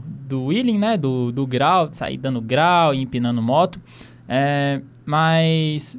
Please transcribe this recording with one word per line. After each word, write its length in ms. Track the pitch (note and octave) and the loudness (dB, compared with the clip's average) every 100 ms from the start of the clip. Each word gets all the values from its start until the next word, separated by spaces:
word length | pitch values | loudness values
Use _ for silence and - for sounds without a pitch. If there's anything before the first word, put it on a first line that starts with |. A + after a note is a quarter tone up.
| D3 | -10
do 420 | - C3+ C3 C3 | -14 -8 -4 -2
wheeling, 320 | G3+ B3 G#3 | 0 2 2
né? 180 | G#3 G#3+ | 2 0
Do, 340 | C3+ B2+ A#2+ | 0 0 -2
do 140 | B2 C3+ | -2 -2
grau, 420 | B2+ C#3+ F#3 D#3 | 2 2 2 0
de 80 | - | -4
sair 220 | - C3 | -8 -6
dando 240 | C3+ B2 | -4 -4
grau 520 | A2+ C3 E3+ F3 D#3+ | -2 2 4 4 4
e 80 | C3+ | 2
empinando 400 | B2+ B2 A#2+ A#2+ | -2 -2 -2 0
moto. 380 | A2+ C#3+ F3+ - - - - - - | 2 2 2 -2 -20 -20 -20 -18 -4
É, 540 | B2+ C#3 C#3+ C#3+ C#3 C#3 - - | -2 0 0 0 -2 -6 -14 -4
mas 880 | D3+ D#3+ E3 D#3+ D#3+ D#3 D3+ - | 0 2 4 2 2 0 -2 -6